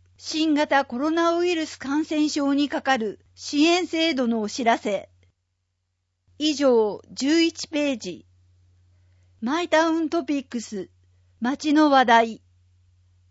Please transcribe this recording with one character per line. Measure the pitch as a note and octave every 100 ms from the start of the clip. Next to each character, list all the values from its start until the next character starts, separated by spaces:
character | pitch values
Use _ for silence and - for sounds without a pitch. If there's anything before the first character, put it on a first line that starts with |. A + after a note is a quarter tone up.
| _ _
新 | - D#4+ D#4+
型 | D4 D4+ C#4
コ | C#4 A#3+
ロ | D4+
ナ | E4 E4+ E4+
ウ | F4
イ |
ル | E4
ス | D#4 -
感 | C4 D4
染 | D#4 D4+ D4+
症 | D4+ C#4
に | C#4 C#4+
か | D#4
か | - C4
る | A3 - _ -
支 | - D4
援 | D#4+ F4 E4+
制 | D#4+ E4
度 | C#4 A#3+
の | A3+
お | G#3
知 | -
ら | A3+ A#3
せ。 | A3+ F#3+ - _ _ _ _ _ _ _ _ _ _ _ _ -
以 | D4+
上、 | C4+ C#4 A#3+ G#3+ F3+ -
十 | F#3 C4 E4
一 | E4 - -
ペ | D4 D4
ー | B3
ジ。 | F#3 A2+ _ _ _ _ _ _ _ _ _ _ _ -
マ | A3+ D#4+
イ | F4
タ | D#4+ E4
ウ | E4
ン | D#4+
ト | E4+
ピ | C4+ C#4+
ッ | B3+
ク | A#3
ス、 | - G3+ - _ _ _ _ -
街 | A#3 C#4 D#4
の | D4 D4+
話 | C4+
題。 | B3 A#3 A#3 A3 _ _ _ _ _ _ _ _ _